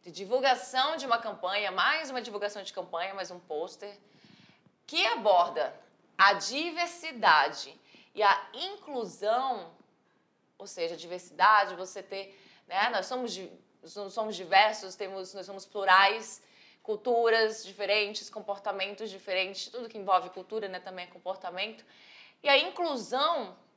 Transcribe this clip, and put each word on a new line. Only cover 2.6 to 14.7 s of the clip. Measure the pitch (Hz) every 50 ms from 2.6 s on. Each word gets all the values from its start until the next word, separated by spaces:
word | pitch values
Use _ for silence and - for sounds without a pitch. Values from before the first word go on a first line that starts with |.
de | 190 -
campanha, | - 196 175 170 - 165 175 190 196
mais | 196 185 165
um | 180 180
pôster, | 170 _ 156 151 165 185 - - 208 208 202 _ _ _ _ _ _ _ - _ _ _ _ _ _ _ _ _ _
que | - - 330 381
aborda | 440 466 277 208 214 190 175 175 180 - 156 143 131 - - - _ _ _ _ _ _
a | - 190 202 202
diversidade | 196 - - 240 285 320 349 311 339 349 339 339 - - 320 285 233 214 190 156 151 139 151 147 - - 135 - _ _ _ _ - - _ _
e | -
a | 208 196 180 - - - -
inclusão, | 247 302 381 403 403 - 302 285 254 226 185 143 - 180 208 226 247 262 269 247 208 175 165 - _ _ _ _ _ _ _ _ _ _ _ _ _ _ _ _ _
ou | 196
seja, | 202 - 185 170 165 170
a | 156
diversidade, | 165 170 175 180 175 - 151 147 180 208 214 208 202 196 185
você | 175 185 185 - 202
ter, | 185 - 196 196 196 - - - - - - _ _
né, | _ 165 190 208 247
nós | 240 202 185
somos | - 254 254 254 233
di-, | 180 185 190 - 87 - _ _ _ _
nós | - - - 202 202 196
somos | - 233 220 214 208
diversos, | 175 190 165 190 190 208 214